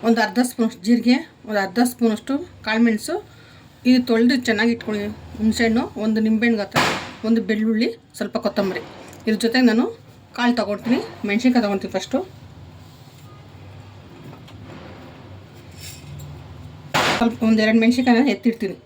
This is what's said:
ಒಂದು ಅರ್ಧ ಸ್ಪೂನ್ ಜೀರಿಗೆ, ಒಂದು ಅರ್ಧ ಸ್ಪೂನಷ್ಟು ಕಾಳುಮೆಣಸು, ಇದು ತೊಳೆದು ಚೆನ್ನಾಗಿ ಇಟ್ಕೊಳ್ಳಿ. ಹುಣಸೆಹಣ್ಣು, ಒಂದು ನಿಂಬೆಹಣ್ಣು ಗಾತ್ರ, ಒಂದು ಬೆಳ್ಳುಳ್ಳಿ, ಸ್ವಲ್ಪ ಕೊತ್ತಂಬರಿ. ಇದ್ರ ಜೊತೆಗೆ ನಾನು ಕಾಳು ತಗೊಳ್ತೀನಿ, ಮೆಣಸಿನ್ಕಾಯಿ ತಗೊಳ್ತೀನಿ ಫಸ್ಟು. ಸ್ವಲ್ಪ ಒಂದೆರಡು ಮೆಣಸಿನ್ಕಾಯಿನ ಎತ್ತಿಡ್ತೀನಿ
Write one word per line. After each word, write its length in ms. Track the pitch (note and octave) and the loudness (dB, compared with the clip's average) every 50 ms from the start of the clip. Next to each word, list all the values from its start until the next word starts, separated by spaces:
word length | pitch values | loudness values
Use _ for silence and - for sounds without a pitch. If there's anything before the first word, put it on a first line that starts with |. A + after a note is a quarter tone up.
| - A3+ | 4 2
ಒಂದು 120 | A3+ A3+ A3 | 2 2 2
ಅರ್ಧ 160 | G3+ G3 A#3+ B3 - | 0 0 -2 -2 -2
ಸ್ಪೂನ್ 240 | - - A#3 A3 - - - | 0 -2 -2 -2 -2 -6 0
ಜೀರಿಗೆ, 300 | G#3 A#3+ A#3+ - A#3 B3 C#4+ E4 - - _ - G#3 | 2 2 2 4 2 2 2 0 -8 -18 _ -12 -4
ಒಂದು 120 | G#3+ G3+ G3 | -2 -2 -2
ಅರ್ಧ 140 | F#3+ F3+ A#3+ B3+ B3 | -2 0 0 0 0
ಸ್ಪೂನಷ್ಟು 420 | - - A#3+ A3+ G#3+ G#3+ - - C4+ C#4+ F4+ - - - - | 0 0 0 0 0 0 -4 -6 -6 -6 -6 -8 -16 -12 -6
ಕಾಳುಮೆಣಸು, 480 | A3 A3 A3+ A#3 A#3 A3 G#3+ - - D#4+ G#4 G#4 - - - - - - - - - _ - - B3 | -4 0 2 4 4 2 0 -2 -6 -6 -6 -8 -10 -20 -20 -20 -20 -20 -20 -20 -20 _ -4 2 4
ಇದು 100 | B3+ B3+ B3 - | 4 4 4 2
ತೊಳೆದು 260 | A#3 A3 A#3 A#3+ C#4 B3 B3 - | 2 4 4 4 2 2 0 0
ಚೆನ್ನಾಗಿ 240 | A3 G#3 A3 A#3 A#3 | 0 2 2 0 0
ಇಟ್ಕೊಳ್ಳಿ. 300 | A#3 - - G#3+ G#3 G3+ G#3 G#3 - - - - - | -2 -4 -6 -6 -4 -4 -6 -10 -12 -16 -18 -8 -2
ಹುಣಸೆಹಣ್ಣು, 460 | G#3+ A3 G#3+ - A#3+ A3+ A3 A#3 D4 G4 - B3 G#3 | 0 0 2 2 2 2 2 2 0 -2 -6 -4 -2
ಒಂದು 140 | A3 A3 A3 A3 | -2 0 0 2
ನಿಂಬೆಹಣ್ಣು 320 | A3 A3 A3 A3+ A#3+ A#3 G#3+ | 2 2 2 2 2 0 0
ಗಾತ್ರ, 200 | G3+ F#3+ - - - - D3 - - - - - - A3 | -2 -4 -2 -2 -2 -2 -4 -6 -10 -12 -16 -8 -2 0
ಒಂದು 140 | A#3 A3+ G#3 F#3 | 0 0 2 -2
ಬೆಳ್ಳುಳ್ಳಿ, 400 | G#3+ G#3 A3 A3 A3+ G#3+ A#3 F#4+ A#4 - _ _ _ - | -2 0 0 0 0 0 0 -2 -2 -8 _ _ _ -10
ಸ್ವಲ್ಪ 180 | - - - - - | -10 -6 -6 -4 -4
ಕೊತ್ತಂಬರಿ. 360 | G3+ - - G3+ F#3+ - D#3+ - - - - - - - - - - | -2 -2 0 -2 -2 -2 -6 -10 -12 -18 -20 -20 -20 -20 -8 -4 -2
ಇದ್ರ 100 | A3 - - | -2 0 0
ಜೊತೆಗೆ 200 | A#3 A#3 B3+ B3+ A#3 | 0 2 4 4 4
ನಾನು 160 | G#3+ A3+ C#4+ A4+ A#4 - - - - - - - - - | 4 4 0 0 -4 -10 -20 -20 -20 -20 -20 -18 -8 -2
ಕಾಳು 160 | A#3+ A#3+ A#3+ A#3+ | 0 0 0 0
ತಗೊಳ್ತೀನಿ, 400 | G#3 G3 G#3 G3+ - A#3 A#3+ E4+ G#4+ - - - - G3+ | -2 -4 -6 -8 -2 -2 -2 -2 -2 -8 -14 -10 -6 -2
ಮೆಣಸಿನ್ಕಾಯಿ 360 | G3+ A3 - B3+ B3 B3 G#3+ | -2 2 2 2 2 4 2
ತಗೊಳ್ತೀನಿ 280 | G3+ G3+ F#3+ - - - F#3+ | 0 -2 -2 -4 -4 -6 -6
ಫಸ್ಟು. 200 | - - - C#4 F#4+ - - - - - - - - - - - - - - - - - - - - - - - - - - - - - - - - - - - - - - - - - - - - - - - - - - - - - - - - - - - - - - - - - - - - - - - - - - - - - - - - - - - - - - - - - - - - - - - - - - - | -6 -2 -4 -4 -4 -4 -12 -20 -20 -20 -20 -20 -20 -20 -20 -20 -20 -20 -20 -20 -20 -20 -20 -20 -20 -20 -20 -20 -20 -20 -20 -20 -20 -20 -20 -20 -20 -20 -20 -20 -20 -20 -20 -20 -20 -20 -20 -20 -20 -20 -20 -20 -18 -18 -18 -18 -18 -18 -18 -18 -20 -20 -20 -20 -20 -20 -20 -20 -20 -20 -20 -20 -20 -20 -20 -18 -18 -18 -18 -18 -18 -18 -16 -16 -16 -16 -16 -18 -18 -18 -18 -18 -18 -18 -18 -18 -20 -4 -2 0 0 0 2 2
ಸ್ವಲ್ಪ 260 | A#3+ A#3 A3+ - A#3+ A3 | 2 0 0 2 2 4
ಒಂದೆರಡು 300 | A3+ A3 G#3+ A3 A3 A3+ A3 | 4 4 4 4 4 4 6
ಮೆಣಸಿನ್ಕಾಯಿನ 460 | A3+ A#3+ B3 B3 B3+ A#3+ A3+ C4+ C#4+ B3 | 4 4 4 4 4 4 6 4 2 2
ಎತ್ತಿಡ್ತೀನಿ 420 | - - A#3+ A3+ - A3+ F#3+ F3 - - | 2 0 -2 0 0 -4 -6 -6 -8 -14